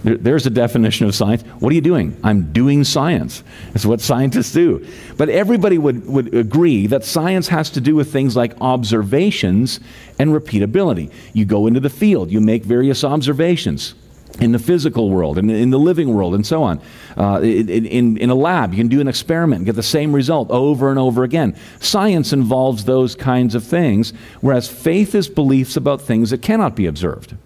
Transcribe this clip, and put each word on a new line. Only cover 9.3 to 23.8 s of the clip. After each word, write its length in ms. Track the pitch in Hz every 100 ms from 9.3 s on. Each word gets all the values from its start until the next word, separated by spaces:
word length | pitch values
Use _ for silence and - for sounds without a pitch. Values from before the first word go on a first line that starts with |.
| - 95 95 123 - - - - -
and 100 | 147
repeatability. 800 | 156 151 104 101 160 185 92 73 - -
You 120 | 107
go 220 | 104 104 110
into 140 | 123
the 100 | 139
field, 400 | - 208 170 85
you 100 | 107
make 220 | 107 110
various 400 | 101 120 135 131
observations 920 | 139 151 135 139 165 170 - 71 - - - - - -
in 140 | 117
the 60 | 117
physical 500 | 117 175 143 117 104
world, 260 | 95 78 78
in, 140 | 104
in 200 | 110 120
the 80 | 131
living 360 | 160 170 143
world, 200 | 107 90
and 120 | 98 107
so 160 | 160
on. 180 | 123 76 - - - -
Uh, 220 | 101 98
in, 420 | 107 101 107 101
in, 320 | 113 123 120 110
in 140 | 120
a 40 |
lab, 380 | 127 156 180 101
you 60 | 95
can 100 | 117
do 120 | 135
an 80 | 139
experiment 500 | 120 - 165 165 101
and 80 | 92
get 80 |
the 80 | 110
same 320 | 110 151 151
result 340 | 143 131 156 107
over 380 | 123 139 139 139
and 120 | 135
over 240 | 131 117
again. 300 | 127 165 123 - - -
Science 520 | - 202 208 175 135
involves 520 | 139 113 131 131 113
those 320 | 104 131 127 -
kinds 400 | 135 127 123 117
of 80 |
things, 500 | 113 170